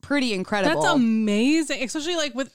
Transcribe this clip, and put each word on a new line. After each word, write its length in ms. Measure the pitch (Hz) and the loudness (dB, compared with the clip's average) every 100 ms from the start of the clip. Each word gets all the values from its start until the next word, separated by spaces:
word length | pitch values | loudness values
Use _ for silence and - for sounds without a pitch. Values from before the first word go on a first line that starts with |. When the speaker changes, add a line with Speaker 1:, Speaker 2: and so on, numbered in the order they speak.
Speaker 1:
pretty 320 | - 285 247 | -4 0 0
incredible. 480 | 190 - 208 240 311 | -2 -2 0 0 2
Speaker 2:
That's 120 | 370 | 2
amazing, 880 | 294 226 220 214 208 262 320 302 262 | 4 2 2 2 2 2 2 0 -4
especially, 340 | 254 320 311 339 | -4 -6 -4 -4
like, 180 | 294 | -4
with 160 | 233 269 | -4 -8